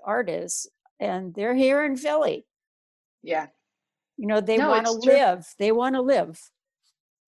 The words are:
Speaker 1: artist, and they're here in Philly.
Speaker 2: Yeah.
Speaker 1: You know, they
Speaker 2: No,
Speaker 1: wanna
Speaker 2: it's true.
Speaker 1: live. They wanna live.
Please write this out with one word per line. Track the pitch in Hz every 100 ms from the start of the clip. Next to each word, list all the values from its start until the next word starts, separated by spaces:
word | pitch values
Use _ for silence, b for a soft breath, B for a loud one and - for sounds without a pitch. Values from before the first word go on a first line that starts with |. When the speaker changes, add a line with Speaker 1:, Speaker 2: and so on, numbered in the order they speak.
| -
Speaker 1:
artist, | 226 202 165 175 - - _ _ -
and | 208 185 185
they're | 170 214 254
here | 262 277
in | 302 262
Philly. | 294 302 285 - - _ _ _ _ _ _ _
Speaker 2:
Yeah. | - 160 151 _ _ _ _ _ _ -
Speaker 1:
You | 208
know, | 214
they | 190 226
Speaker 2:
No, | 294
Speaker 1:
wanna | 247 226
Speaker 2:
it's | 226
true. | 247
Speaker 1:
live. | 277 233 180 165 -
They | 202
wanna | 226 254 262
live. | 254 262 185 165 - _ _ _ _ _ _ _